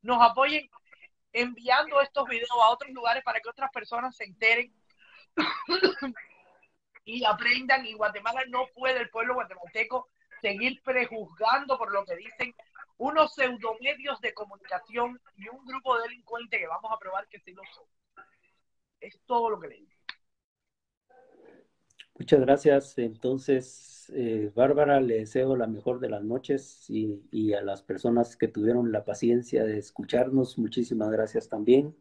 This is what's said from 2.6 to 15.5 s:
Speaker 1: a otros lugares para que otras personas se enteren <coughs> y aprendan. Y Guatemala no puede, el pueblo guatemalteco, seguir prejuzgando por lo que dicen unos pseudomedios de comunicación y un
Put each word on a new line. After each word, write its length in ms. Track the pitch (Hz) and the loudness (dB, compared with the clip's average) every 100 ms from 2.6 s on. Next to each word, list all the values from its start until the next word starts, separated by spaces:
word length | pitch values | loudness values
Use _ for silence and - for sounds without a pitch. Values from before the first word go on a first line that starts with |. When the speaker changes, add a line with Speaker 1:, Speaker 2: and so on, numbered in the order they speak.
Speaker 1:
a 100 | 220 | 6
otros 200 | 240 269 | 4 -4
lugares 320 | 262 233 254 | -6 -2 -2
para 160 | 247 226 | -2 -6
que 100 | 226 | -6
otras 220 | 233 269 | -8 -8
personas 460 | 262 214 233 254 247 | -8 -8 -6 -6 -10
se 80 | |
enteren 500 | 202 185 226 233 247 _ _ _ _ - _ - | -16 0 2 2 -2 _ _ _ _ -20 _ -4
<coughs> 800 | - - - 349 381 370 269 240 - _ _ _ _ _ _ - | -2 -4 -4 0 2 0 -10 -10 -18 _ _ _ _ _ _ -20
y 200 | - 233 | -12 -2
aprendan. 640 | 226 208 233 254 254 262 233 | 0 0 0 -2 2 0 0
Y 60 | |
Guatemala 500 | 214 208 208 214 240 262 | -4 -4 -2 -6 -4 -4
no 180 | 247 254 | -4 -4
puede, 240 | - 254 254 | -4 -2 -2
el 120 | 233 | -4
pueblo 240 | 226 240 | -4 -2
guatemalteco, 760 | 254 202 180 175 214 226 247 233 _ _ - | -2 -4 -12 -12 -6 -4 -4 -6 _ _ -6
seguir 420 | 208 202 247 262 | -4 -2 -4 -4
prejuzgando 960 | - 254 240 220 185 - 220 269 277 254 | -2 -2 -2 -6 -14 -2 2 2 0 -4
por 140 | 214 | -2
lo 120 | 196 | -4
que 120 | 196 170 | -4 -10
dicen 380 | 214 - 247 - - - - _ | -12 -10 -10 -10 -20 -20 -20 _
unos 360 | 254 311 302 | -2 2 2
pseudomedios 880 | - 262 233 226 220 254 294 277 269 | 2 -2 -2 -6 -4 -4 -4 -6 -6
de 100 | 240 | -6
comunicación 880 | - 202 196 - 180 - 226 240 247 _ _ | -8 -16 -16 -10 -10 -6 -6 -4 -6 _ _
y 120 | |
un 180 | 202 | -20